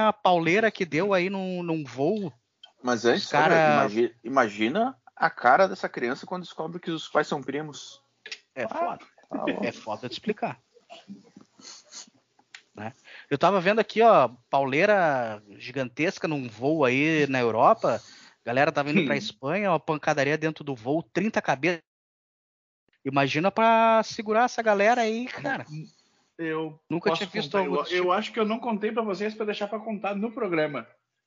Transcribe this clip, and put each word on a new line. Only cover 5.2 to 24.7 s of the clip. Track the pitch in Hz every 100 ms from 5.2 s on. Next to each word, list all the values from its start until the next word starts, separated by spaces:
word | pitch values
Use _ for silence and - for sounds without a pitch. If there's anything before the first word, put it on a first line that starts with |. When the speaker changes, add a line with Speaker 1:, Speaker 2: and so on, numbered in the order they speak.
| 165
Speaker 2:
cara | - 120 147 190
dessa | 190 180
criança | - 120 - -
quando | 180
descobre | 170 - 165 175
que | -
os | 160 -
pais | 151 147
são | 151
primos. | 131 139 151 139 - - _ _ - - _
Speaker 1:
É | -
Speaker 2:
Ah, | -
Speaker 1:
foda. | 311 339 180 - _ _
Speaker 2:
tá | -
louco. | - -
Speaker 1:
É | -
foda | - - 214 175
de |
explicar. | - - - - - _ _ _ - - 196 - - - _ - - _ - - _ _ _ _ - _
Né? | - 110 - - - -
Eu | 139
tava | 170 196
vendo | 175 220
aqui, | 196 214
ó, | 226 175 123 123 _
pauleira | 139 135 139 208 202 165 131 113 104 104 101
gigantesca | - 135 123 - 165 - -
num | 147 123
voo | 104 135 160
aí | 131 131 156 156 139
na | 131
Europa. | 120 110 151 226 160 113 - - - _
Galera | 113 123 151
tava | 151 143
indo | 160
pra | 143
Speaker 3:
Hum. | 139
Speaker 1:
Espanha, | 214 - 135 185 202
uma | 156
pancadaria | - 151 - 147 139 156
dentro | 160 156
do | 147
voo, | 127 120 160
trinta | - 170 214 214
cabeças. | - 131 160 170 - _ _ _ _ _ _ _ _ _ _ _
Imagina | 139 139 139 143 190
pra | 220 226 226 226 226
segurar | 214 - 214 220
essa | 247 -
galera | 220